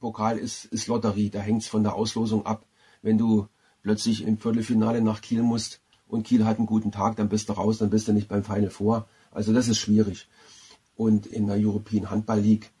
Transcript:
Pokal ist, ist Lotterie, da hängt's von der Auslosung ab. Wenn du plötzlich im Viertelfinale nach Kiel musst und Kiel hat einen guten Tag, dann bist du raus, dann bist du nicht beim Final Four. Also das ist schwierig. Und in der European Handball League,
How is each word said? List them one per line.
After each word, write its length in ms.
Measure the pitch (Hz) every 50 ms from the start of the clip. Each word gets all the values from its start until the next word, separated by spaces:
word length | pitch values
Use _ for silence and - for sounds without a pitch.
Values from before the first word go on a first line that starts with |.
Pokal 380 | - 113 107 107 107 113 117 -
ist, 260 | - 123 - - -
ist 200 | - - 110 -
Lotterie, 420 | - 117 113 110 110 98 104 104 101
da 120 | - 104
hängt's 260 | 101 107 110 113 -
von 160 | - - 110
der 120 | 208 202 -
Auslosung 520 | - 226 - - 117 113 110 110 107 -
ab. 180 | - - - _ _ _ _ _ _ _ _
Wenn 160 | - 110 110 107
du 300 | 117 113 110 107 101 - _ _ _ _ _ _
plötzlich 420 | - 98 107 110 - 120 110 107 -
im 140 | 107 107 107
Viertelfinale 640 | - 117 110 117 110 117 120 110 110 113 117 120
nach 180 | 113 110 107 104
Kiel 220 | - - 120 113
musst 380 | 120 117 117 113 107 - - - _ _ _ _ _ _
und 140 | - 117
Kiel 240 | 107 - 123 117 110
hat 120 | 110 110 110
einen 80 | 113
guten 260 | 107 110 110 107 104
Tag, 240 | 101 104 98 113 110
dann 120 | 110 107 104
bist 200 | 104 107 - -
du 60 | 98
raus, 240 | 92 95 107 110 110
dann 120 | 110 101
bist 180 | 104 110 110 -
du 40 |
nicht 160 | 104 104 104 -
beim 160 | 101 101 98
Final 260 | - 104 101 104 95
Four. 360 | - - 101 107 117 113 110 - _ _ _ _
Also 220 | - 107 104 107
das 160 | 110 123 123 117
ist 100 | 110 -
schwierig. 500 | - 104 104 107 107 101 90 - - _ _ _ - - - - - - - _ _ _ _
Und 300 | - 113 110 107 104 104
in 220 | - - - 104 101
der 80 | 101
European 520 | 101 107 107 101 104 104 - 107 104 92 98
Handball 320 | 101 107 110 - 110 104
League, 300 | 104 107 107 107 - - _ _